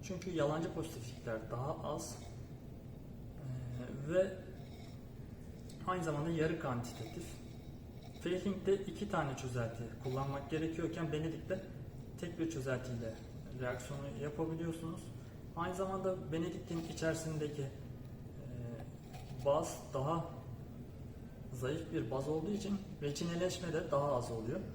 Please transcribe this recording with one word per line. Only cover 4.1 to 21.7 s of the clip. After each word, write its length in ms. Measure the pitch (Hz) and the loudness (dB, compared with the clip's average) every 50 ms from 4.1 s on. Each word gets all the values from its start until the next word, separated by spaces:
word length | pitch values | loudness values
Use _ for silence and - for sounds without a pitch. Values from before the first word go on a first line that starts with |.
| 170 | 8
ve 200 | 185 190 196 190 - - - - - - - - - - - - - - - - - - - - - - - - - - - - - - - | 8 8 8 4 -4 -6 -8 -8 -8 -8 -8 -8 -8 -8 -8 -8 -8 -8 -8 -8 -8 -8 -8 -8 -8 -8 -8 -8 -8 -8 -8 -8 -4 0 0
aynı 160 | 185 180 165 | 2 2 4
zamanda 260 | 160 147 143 151 170 | 2 4 4 4 4
yarı 300 | 165 160 151 160 - - | 6 6 6 6 6 4
kantitatif. 640 | - 139 123 120 117 - - - 113 - - - - - - - - - - - - - - - - - - - - - - - | 2 2 2 2 0 -2 -4 -4 -6 -4 -4 -6 -6 -6 -8 -8 -10 -10 -10 -10 -10 -10 -10 -10 -10 -10 -10 -10 -10 -10 -10 -4
Fehling'de 540 | - 170 180 185 - 202 190 - - 196 196 | 0 0 0 2 4 2 2 4 6 6 6
iki 340 | 196 - - 165 - 208 202 | 6 4 -2 -2 -2 -2 2
tane 280 | - 170 151 139 131 120 | 2 4 4 2 0 0
çözelti 460 | - 127 120 123 117 110 - - 120 110 98 - - | -2 0 2 2 2 2 0 -2 -4 -4 -4 -2 -2
kullanmak 460 | 131 127 131 135 135 135 139 - - | 0 2 2 2 2 2 0 0 0
gerekiyorken 600 | 165 156 160 160 165 170 170 151 - 170 165 147 | 2 2 2 2 2 2 0 0 2 2 0 2
Benedict'te 480 | 151 151 156 160 - - - - 190 190 - - - - - - - - - - - - | 2 2 2 2 0 -2 0 0 0 0 0 -6 -6 -6 -8 -6 -8 -8 -8 -8 -6 -4
tek 200 | - 170 165 - | -4 -4 0 2
bir 120 | 165 160 | 2 2
çözeltiyle 600 | - 139 127 135 131 120 - - 123 117 117 113 110 - - - - - - - 127 127 | 2 0 2 2 2 2 2 0 -2 0 0 -2 -4 -6 -8 -8 -8 -8 -8 -6 -4 -2
reaksiyonu 420 | 127 123 123 123 - - 143 139 139 143 - - 143 | 0 0 0 0 -2 -4 -4 -4 -2 -4 -2 -2 -2
yapabiliyorsunuz. 760 | 151 147 156 160 160 160 165 170 165 160 - 160 160 170 - - - - - - - - - - - - | -2 0 0 0 2 2 0 0 0 0 0 -2 -2 -2 -4 -6 -6 -8 -8 -8 -8 -10 -10 -10 -6 -2
Aynı 200 | 170 175 185 180 | 0 0 2 2
zamanda 560 | 185 196 190 190 190 190 190 185 - - - | 2 2 2 2 4 4 4 4 4 0 0
Benedict'in 520 | 156 165 170 175 165 170 - - 170 165 160 - 160 | 2 2 2 2 0 -2 -2 0 0 0 0 0 -2
içerisindeki, 680 | - 160 160 156 156 - 160 156 151 151 143 - - | 2 4 4 4 4 2 0 0 2 0 0 0 0
e, 60 | 139 131 - - - - - - - - - - - - - - - - 123 123 120 117 117 - 120 - - - - - - - - - 131 127 127 | -2 -2 -2 -6 -8 -8 -8 -8 -8 -8 -8 -8 -8 -8 -8 -8 -6 -6 -4 -4 -4 -4 -4 -4 -6 -8 -8 -10 -10 -10 -8 -8 -6 -6 -6 0 4
baz 320 | 139 143 156 165 160 - - - - - | 6 6 6 4 2 -2 -6 -8 -2 0
daha 320 | 135 131 147 165 165 151 - - - - - - - - - - - - - - - - - - - - - - - - - 131 | 2 4 4 4 4 2 0 -4 -6 -6 -8 -8 -8 -8 -8 -8 -8 -8 -8 -8 -8 -8 -8 -8 -8 -8 -10 -10 -8 -8 -6 -4
zayıf 400 | 123 123 131 | -2 0 0